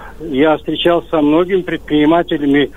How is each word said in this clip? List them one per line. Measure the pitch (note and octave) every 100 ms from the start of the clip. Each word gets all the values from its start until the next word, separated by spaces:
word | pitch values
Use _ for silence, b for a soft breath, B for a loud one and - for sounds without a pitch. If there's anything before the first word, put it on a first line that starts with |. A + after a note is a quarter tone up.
| B B
я | E3 C3 D#3 D3+
встречался | - D#3 E3+ E3+ -
со | E3
многими | D3 D#3+ F3+ F#3+
предпринимателями | E3+ D#3+ - D3+ D3+ E3+ E3 D#3+ D3 C#3+ C3+